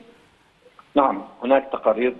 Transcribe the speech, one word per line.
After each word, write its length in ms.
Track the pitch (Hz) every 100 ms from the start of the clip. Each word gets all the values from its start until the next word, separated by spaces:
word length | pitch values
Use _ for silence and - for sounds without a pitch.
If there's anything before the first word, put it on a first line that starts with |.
| - _ _ _ _ _ _ - -
نعم، 280 | 147 135 98 - -
هناك 260 | 120 135 135
تقارير 420 | 127 117 110 123